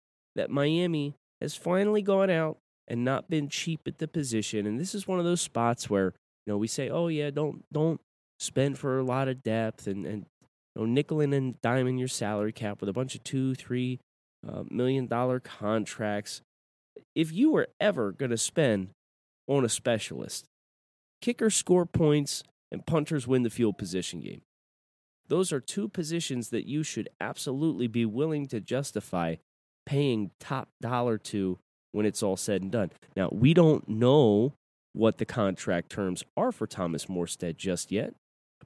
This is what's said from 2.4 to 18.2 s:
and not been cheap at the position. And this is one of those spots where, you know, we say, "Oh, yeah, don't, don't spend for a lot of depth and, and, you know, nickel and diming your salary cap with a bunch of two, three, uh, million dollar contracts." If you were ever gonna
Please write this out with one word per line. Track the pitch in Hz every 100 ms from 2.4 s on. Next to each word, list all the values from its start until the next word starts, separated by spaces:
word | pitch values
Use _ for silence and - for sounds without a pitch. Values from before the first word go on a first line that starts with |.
| 160 - _ _ -
and | 120
not | 123 135 -
been | 160 143
cheap | - - 160 -
at | 143
the | 160
position. | 170 139 113 104 110 104
And | 110
this | 185 208
is | 190
one | 185
of |
those | 175 175
spots | - - 117 120 -
where, | 101 95 - _ _
you | -
know, | 104
we | 113
say, | - 131
"Oh, | 143 170
yeah, | 156 147
don't, | 143 151 - -
don't | 151 160 160 _ _ _ -
spend | - - 139 135
for | 143 131
a |
lot | 127 127 135
of | 127
depth | 110 110 113 - -
and, | 98
and, | 80 104 - _ _ _ _
you | -
know, |
nickel | 110 127 147 156
and | 147 139 131 120
diming | 117 127 127 127
your | 127
salary | - 104 107 107
cap | 110 107 101
with | 104
a |
bunch | 98 131
of | -
two, | - 135 131
three, | 127 - 123 127 123 _ _ _ _ -
uh, | - -
million | - 123 135 123
dollar | 117 127 127
contracts." | - - 104 110 101 - 107 104 107 - - _ _ _ _ - -
If | - 160
you | 160 302
were | 226 - -
ever | 208 165 104
gonna | 90